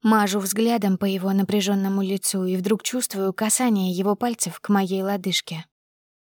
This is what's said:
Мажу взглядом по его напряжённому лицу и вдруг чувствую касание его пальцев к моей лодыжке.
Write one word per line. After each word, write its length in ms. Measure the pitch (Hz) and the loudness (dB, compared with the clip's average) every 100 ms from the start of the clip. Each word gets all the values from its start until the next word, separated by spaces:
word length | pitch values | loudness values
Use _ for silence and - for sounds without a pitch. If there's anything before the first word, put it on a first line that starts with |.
Мажу 360 | 214 220 202 202 | 4 4 4 0
взглядом 580 | 190 202 226 233 196 185 | -2 0 2 2 2 0
по 80 | 202 | 0
его 280 | 190 190 | 0 0
напряжённому 720 | 196 190 208 190 196 196 196 | 0 2 0 2 0 0 0
лицу 420 | 190 196 - 190 185 | 0 -2 -2 -2 0
и 100 | 185 | 0
вдруг 280 | 185 208 | 0 0
чувствую 500 | - 254 240 196 190 | 0 -4 -4 -2 -2
касание 580 | 185 214 - 247 208 185 | 0 -2 2 2 2 0
его 240 | 180 196 202 | 0 0 0
пальцев 440 | 240 233 - - | -2 -2 -6 -6
к 100 | - | 0
моей 320 | 202 190 190 | 0 2 -2
лодыжке. 640 | 190 202 185 165 - 160 - _ _ _ _ _ | -2 -2 -2 -4 -4 -12 -14 _ _ _ _ _